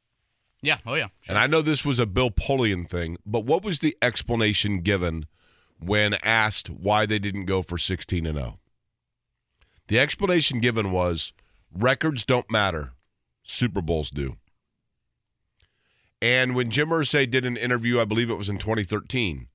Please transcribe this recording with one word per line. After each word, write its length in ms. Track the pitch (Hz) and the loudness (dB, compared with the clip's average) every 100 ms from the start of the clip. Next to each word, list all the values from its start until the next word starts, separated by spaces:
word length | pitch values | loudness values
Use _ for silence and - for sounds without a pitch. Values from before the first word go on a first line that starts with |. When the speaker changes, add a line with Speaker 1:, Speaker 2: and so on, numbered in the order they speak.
| _ _ _ _ _ _ | _ _ _ _ _ _
Speaker 1:
Yeah, 180 | 143 151 113 | -2 -2 -2
oh 100 | 147 | -4
yeah, 120 | 107 - | -4 -8
sure. 80 | - | -2
Speaker 2:
And 80 | 98 | 2
I 100 | 131 | 4
know 140 | 160 | 2
this 240 | 156 147 143 | 2 0 0
was 120 | 123 | 0
a 60 | 113 | 0
Bill 260 | 95 127 | 2 0
Polian 580 | - - 135 113 92 87 | 0 0 2 2 0 -2
thing, 280 | 87 82 87 107 | -4 -4 -6 -6
but 200 | 113 113 | -4 0
what 180 | 170 | 0
was 160 | 208 160 | 0 -2
the 160 | 156 - | -2 0
explanation 800 | 123 - - 117 110 104 104 98 | 0 0 -2 2 2 2 0 0
given 460 | 87 98 87 80 76 _ _ _ _ - | 2 2 0 -2 -8 _ _ _ _ -10
when 360 | 85 104 104 101 | 0 2 2 0
asked 460 | 107 113 107 - - | 0 2 2 0 -6
why 360 | - 95 104 107 | -4 0 2 2
they 140 | 107 | 0
didn't 260 | 101 98 92 | -2 -4 -2
go 160 | 95 | -2
for 160 | 87 87 | -2 -4
sixteen 480 | - 92 - 90 80 | -4 -4 -4 -4 -2
and 120 | 76 | -4
oh? 220 | 60 - _ _ _ _ _ _ _ _ _ _ _ _ - | -6 -10 _ _ _ _ _ _ _ _ _ _ _ _ 0
The 120 | 110 | 2
explanation 600 | 143 - 196 175 143 123 | 2 0 0 2 0 0
given 320 | 120 113 101 | 0 0 0
was, 400 | 92 90 85 - - _ _ _ | 0 0 -2 -6 -12 _ _ _
"Records 540 | 90 120 135 160 135 - | 0 0 2 0 -2 0
don't 240 | 127 - | 0 2
matter. 420 | 110 98 80 71 - _ _ _ _ | 0 2 0 -6 -12 _ _ _ _
Super 380 | - - 123 90 | -12 -2 -2 0
Bowls 280 | 80 80 73 | 0 -2 -2
do." 260 | 71 67 58 _ _ _ _ _ _ _ _ _ _ _ _ _ _ _ _ _ _ | -4 -6 -8 _ _ _ _ _ _ _ _ _ _ _ _ _ _ _ _ _ _
And 340 | 117 127 127 127 | 2 2 2 0
when 160 | 120 | 0
Jim 180 | 113 156 | 0 2
Irsay 400 | 165 139 147 131 | 0 2 2 2
did 160 | 131 123 | 2 0
an 100 | 120 | -2
interview, 460 | 123 123 117 120 | -2 0 2 2
I 40 | 107 | 2
believe 240 | 110 120 | 0 0
it 80 | 95 | -2
was 120 | 101 | -4
in 80 | 98 | -4
twenty 260 | 107 110 | -2 -2
thirteen 640 | 104 107 - 127 104 69 58 | -2 -4 -4 -4 -2 -4 -10